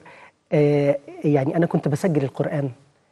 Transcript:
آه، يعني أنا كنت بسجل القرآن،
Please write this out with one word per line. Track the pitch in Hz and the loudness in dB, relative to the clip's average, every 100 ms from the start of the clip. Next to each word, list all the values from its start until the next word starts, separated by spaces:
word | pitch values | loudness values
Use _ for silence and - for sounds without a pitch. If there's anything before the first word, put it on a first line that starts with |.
| - - - _ - | -14 -20 -20 _ -2
آه، | 160 147 147 143 143 - 359 | 2 4 4 2 0 -4 -6
يعني | 175 143 131 165 | 0 0 2 0
أنا | 170 | 0
كنت | 170 156 | 0 -2
بسجل | 143 196 147 | -2 0 0
القرآن، | 135 - 143 147 139 120 _ _ _ | -2 -2 -4 -4 -6 -8 _ _ _